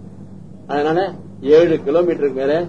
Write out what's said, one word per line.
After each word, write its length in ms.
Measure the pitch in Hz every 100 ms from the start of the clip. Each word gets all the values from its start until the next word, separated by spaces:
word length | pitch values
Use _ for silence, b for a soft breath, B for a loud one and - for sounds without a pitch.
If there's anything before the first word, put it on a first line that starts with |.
| - - - - - - -
அதனால 460 | 143 147 165 196 165 - -
ஏழு 360 | 131 156 170 156
கிலோமீட்டருக்கு 580 | 139 160 175 151 143
மேல 300 | 131 139 156